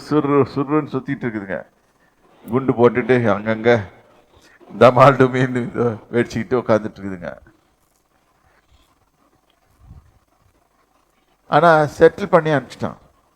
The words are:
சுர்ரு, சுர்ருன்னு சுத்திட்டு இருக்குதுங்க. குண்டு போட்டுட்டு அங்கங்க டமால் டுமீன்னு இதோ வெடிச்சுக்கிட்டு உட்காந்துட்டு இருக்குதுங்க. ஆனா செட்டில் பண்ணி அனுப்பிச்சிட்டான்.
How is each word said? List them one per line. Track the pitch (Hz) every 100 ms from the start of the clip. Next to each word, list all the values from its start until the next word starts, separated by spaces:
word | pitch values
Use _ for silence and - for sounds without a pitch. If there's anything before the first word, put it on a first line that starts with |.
| -
சுர்ரு, | 151 143 143 127 139
சுர்ருன்னு | 139 151 127 131
சுத்திட்டு | 120 135 127
இருக்குதுங்க. | 107 98 73 - _ _ _ _ _ _ _ -
குண்டு | 120 135
போட்டுட்டு | 117 117 113 117 123 113 101
அங்கங்க | 107 110 117 117 92 - _ _ _ _ _ _ - 104
டமால் | 120 127 135 127
டுமீன்னு | 131 127 127 123
இதோ | 117 113 120 113 -
வெடிச்சுக்கிட்டு | 117 117 117 113 127
உட்காந்துட்டு | 110 107 104
இருக்குதுங்க. | 98 98 92 78 64 _ _ _ _ _ _ _ _ _ _ _ _ _ _ _ _ _ _ _ _ _ _ _ _ - - _ _ _ _ _ _ _ _ _ _ _ _ _ _ -
ஆனா | 147 170 156
செட்டில் | 151 - 165 - 202
பண்ணி | 175 156
அனுப்பிச்சிட்டான். | 143 - - 92 57 _ _ _